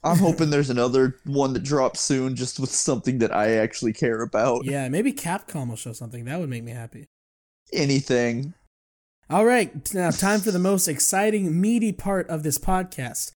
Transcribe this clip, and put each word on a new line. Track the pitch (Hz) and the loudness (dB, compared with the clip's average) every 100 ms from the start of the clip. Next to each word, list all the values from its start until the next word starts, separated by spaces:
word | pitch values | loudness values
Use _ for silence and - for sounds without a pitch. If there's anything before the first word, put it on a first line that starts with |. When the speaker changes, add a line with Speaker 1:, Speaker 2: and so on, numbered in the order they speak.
Speaker 1:
I'm | 151 170 | 2 4
hoping | 185 165 156 | 4 4 2
there's | 147 139 | 2 2
another | 123 123 131 131 127 | 2 4 4 4 2
one | - 139 135 | -4 0 2
that | 127 | 0
drops | 135 147 131 - | 0 2 2 0
soon, | - 135 131 123 | 0 0 0 -4
just | 127 - | -6 -6
with | 131 | -4
something | - - 123 - 127 | -2 0 0 0 0
that | 113 | 0
I | - 107 | 2 2
actually | 113 110 - 117 | 2 0 -2 -4
care | 110 123 110 | 0 -2 0
about. | 117 107 123 120 | -2 0 2 0
Speaker 2:
Yeah, | 131 139 127 | -2 -4 -2
maybe | 147 262 | -2 -2
Capcom | - 170 190 - 156 123 | -2 -6 -6 -6 -8 -8
will | 113 | -8
show | 123 | -12
something. | 107 117 120 120 | -12 -14 -12 -8
That | 160 | -6
would | 160 | -6
make | 120 | -6
me | 117 | -8
happy. | 120 113 123 - _ _ _ _ _ _ | -12 -14 -16 -20 _ _ _ _ _ _
Speaker 1:
Anything. | - 143 135 - 123 120 117 143 - _ _ _ _ _ _ _ | -2 2 0 2 2 2 -2 -6 -12 _ _ _ _ _ _ _
Speaker 2:
All | 170 | 2
right, | 226 247 190 147 - | 4 4 0 -4 -6
now | 190 175 | -2 0
time | - 196 214 | 0 2 2
for | 208 | 2
the | 180 | 2
most | 185 196 175 | 2 2 0
exciting, | 143 - 190 214 214 185 165 | 0 0 2 2 2 0 2
meaty | 202 233 220 | 2 2 0
part | - 196 196 - | -2 -2 -2 -2
of | 160 | -4
this | 151 139 | -2 -2
podcast. | - 185 185 - 123 - - | 0 0 -2 -8 -8 -8 -10